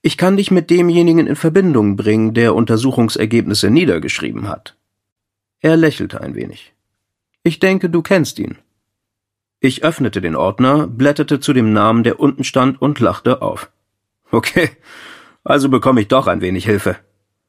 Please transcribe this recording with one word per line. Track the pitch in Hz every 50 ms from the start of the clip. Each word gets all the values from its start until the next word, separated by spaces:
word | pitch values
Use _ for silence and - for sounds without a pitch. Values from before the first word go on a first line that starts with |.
„Ich | - 156 -
kann | - 175 185 196
dich | 196 196 -
mit | 190 175 165 -
demjenigen | 170 180 175 175 170 170 170 170 165 165 151
in | - 147
Verbindung | - - 165 156 196 190 180 143 117 104 104 98
bringen, | 101 101 107 107 110 110 113 110
der | 117 117 113 -
Untersuchungsergebnisse | 113 117 117 117 110 120 135 127 - 117 110 - - - 110 117 117 98 - 104 - - 98
niedergeschrieben | 113 160 185 139 90 80 - - - - - 58 - - 113 101
hat.“ | 80 - _ - _ _ _ _ _ _ _ _ _ _ _ _ _ _ _ _ _ _
Er | - 160 160
lächelte | 165 160 151 147 - - - - -
ein | - 73 -
wenig. | - - - - - - _ _ _ _ _ _ _ _ _ _ _ _ _ _ _
„Ich | _ 175 160 -
denke, | - 190 190 185 185 175
du | 165 175 160
kennst | - 202 180 143 - -
ihn.“ | - - - - _ _ _ _ _ _ _ _ _ _ _ _ _ _ _ _ _ _ _ _ _
Ich | - 131 127 - -
öffnete | 156 165 - 139 107 - 98
den | 92 82 78
Ordner, | 65 78 95 98 - 127 131 139 151 151
blätterte | - 117 113 131 143 143 156 147 - 151 135
zu | - 151 143
dem | 127 117 110 107
Namen, | 104 104 110 113 117 113
der | 117 - -
unten | 156 139 135 - 131
stand, | - - 135 127 135 135 -
und | 135 139 147 -
lachte | 120 95 85 - - 120 131 -
auf. | - - 90 - - _ _ _ _ _ _ _ _ _ _ _ _ _
„Okay, | - 117 - - - 185 165 - - _ _ - - - - - - - - _ _ _ _
also | - 139 147 135 139
bekomme | 131 120 - 135 131 117
ich | 104
doch | - - 131 127
ein | 95 90 92
wenig | 92 90 95 90 87
Hilfe.“ | 104 104 98 - 95 90 - _ _ _ _ _ _ _ _ _